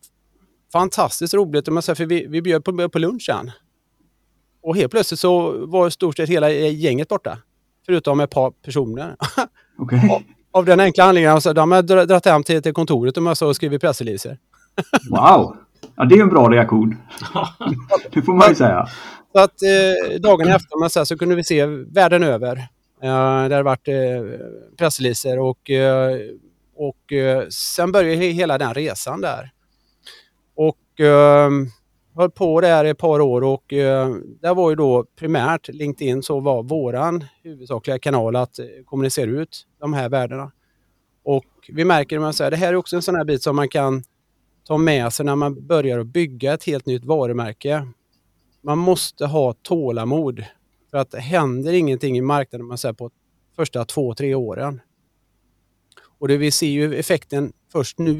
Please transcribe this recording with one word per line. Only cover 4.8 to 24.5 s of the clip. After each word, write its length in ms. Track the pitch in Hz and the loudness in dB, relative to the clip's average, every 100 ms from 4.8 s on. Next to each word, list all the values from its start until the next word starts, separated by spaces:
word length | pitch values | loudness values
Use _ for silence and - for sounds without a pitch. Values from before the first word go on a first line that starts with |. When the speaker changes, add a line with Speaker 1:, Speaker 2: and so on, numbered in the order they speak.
| 131 | 0
Speaker 1:
plötsligt 300 | 220 - 165 | 0 -2 0
så 460 | 180 180 170 113 147 | 2 2 0 -4 -2
var 220 | 185 175 | 0 0
i 20 | |
stort 260 | - 175 143 | 0 -4 -2
sett 120 | 160 | -2
hela, 220 | 170 151 | 2 2
eh, 220 | 147 156 151 | 2 -2 0
gänget 280 | 156 127 156 | -2 -2 -2
borta, 300 | 202 - 113 _ _ _ _ - | -6 -6 -12 _ _ _ _ -4
förutom 340 | 175 147 143 | -2 0 0
ett 100 | 143 | 0
par 200 | 139 131 | 0 -2
personer. 640 | - - 143 120 117 165 - 156 - - | -4 -6 -4 -4 -8 -12 -10 -6 -4 -6
<laughs> 320 | _ _ - | _ _ -12
Speaker 2:
Okej. 320 | 123 123 202 | 0 4 4
Speaker 1:
Av, 100 | 190 - _ _ | 2 -4 _ _
av 120 | 185 | 2
den 160 | 180 180 | 6 6
enkla 240 | 196 175 | 6 6
anledningen, 280 | 185 180 156 | 6 6 6
alltså, 180 | 156 170 | 4 4
de 200 | 156 156 | 2 4
hade 220 | 185 175 | 4 4
dra-, 120 | 185 175 | 4 6
dratt 180 | 180 190 | 4 4
hem 160 | 151 | 4
till, 200 | 143 160 | 2 0
till 100 | 156 | 0
kontoret, 420 | 151 160 135 123 165 | -2 0 0 0 -2
om 100 | 170 | -2
jag 100 | 160 | 0
så, 120 | 151 | 0
och 80 | 139 | 0
skrivit 240 | 151 139 | -4 -2
pressreleaser. 580 | 165 - 117 98 - 135 _ _ _ | -2 -2 -6 -8 -10 -16 _ _ _
<laughs> 360 | - - 185 127 | -10 -4 -4 -2
Speaker 2:
Wow! 460 | 95 143 185 - - _ _ - - | 4 6 6 4 -6 _ _ -16 -2
Ja, 80 | |
det 100 | 123 | 6
är 20 | 196 | 8
ju 60 | |
en 60 | 196 | 8
bra 200 | 165 117 | 6 6
reaktion. 460 | 120 113 110 110 - - - - 202 - | 6 4 2 2 -2 -12 -16 -8 -6 -6
Speaker 3:
<laughs> 580 | - - - - 190 - | -6 -6 -6 0 -2 0
Speaker 2:
Det 100 | 156 | -2
får 120 | 156 | 2
man 140 | 185 208 | 6 6
ju 60 | |
säga. 320 | 151 120 90 - - - - _ | 6 2 0 -4 -10 -18 -20 _
Speaker 1:
Så 60 | 196 | 4
att, 240 | 196 - | 4 2
eh, 580 | 196 196 190 185 180 175 | 2 4 2 0 -2 0
dagen 280 | 208 180 165 | 4 4 4
efter, 260 | 190 - | 2 0
om 60 | 156 | -4
man 100 | 165 | -2
säger, 140 | 170 | 0
så 140 | 143 160 | -2 -2
kunde 160 | 175 | 0
vi 100 | 175 | 0
se 220 | 165 156 147 | 0 0 0
världen 560 | 147 - 175 175 175 | -4 -2 2 4 4
över. 340 | 160 113 123 127 | 2 0 -4 -6
Eh, 520 | 123 _ _ _ 131 131 131 135 135 | -12 _ _ _ -2 0 2 2 0
det 60 | |
hade 80 | 143 | 0
varit, 260 | 139 127 - | 0 -2 -2
eh, 60 | 135 127 123 110 123 117 | -2 -2 -4 -8 -12 -16